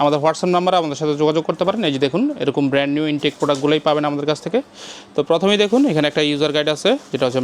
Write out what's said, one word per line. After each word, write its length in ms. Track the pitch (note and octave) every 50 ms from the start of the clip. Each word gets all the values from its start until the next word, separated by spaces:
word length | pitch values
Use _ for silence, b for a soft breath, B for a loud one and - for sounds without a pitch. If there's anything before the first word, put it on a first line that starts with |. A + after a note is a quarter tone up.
আমাদের 160 | D3 D3 D3+ C#3+ C#3+
WhatsApp 280 | D#3+ D#3+ - F#3+ F3+ F3+
নাম্বারে 200 | F3 F3+ F#3 F#3 F3+
আমাদের 180 | E3 D3+ C#3 C3
সাথে 140 | D#3 D3+ D3 D3
যোগাযোগ 200 | D3+ D3+ D#3 E3 D3+ -
করতে 160 | E3 - F3
পারেন। 140 | F#3 G3+ A3+ G3+ D#3
এই 40 | C#3
যে 40 | C3 C#3+
দেখুন 160 | C3+ C#3 F#3 C4 D4 C#4+ -
এরকম 220 | C3 C#3 C3 D3 C#3+ C3+
ব্র্যান্ড 200 | C3+ C#3 C#3 C#3+ C#3+
নিউ 80 | D3+ D#3 D3+
ইনটেক 200 | D3+ C#3+ D3+ D3 - -
প্রোডাক্টগুলোই 400 | D#3 D3 C#3+ C3+ C#3+ D3 D#3 D#3 -
পাবেন 180 | D#3+ D3 D3+ D3 D3
আমাদের 160 | D3 C#3+ C#3+ D3
কাছ 80 | D3+ - -
থেকে। 140 | E3 G#3 B3+ C#4 B B B B B B B B B -
তো 60 | - C#3+ -
প্রথমেই 280 | E3 D#3+ G3 G3 G#3 G3+ G#3
দেখুন 160 | G3 A3 C4 C#4+ B3+
এখানে 160 | D#3+ D#3 D3 D3
একটা 120 | - D#3 D3+ D3
ইউজার 220 | D3 C#3 D3+ D3+ C#3+
গাইড 120 | D3+ D3+ D#3 D3+
আছে, 140 | D3 - G3 B3+ C#4+ - -
যেটা 120 | - B2 C3
হচ্ছে 140 | B2+ B2 C3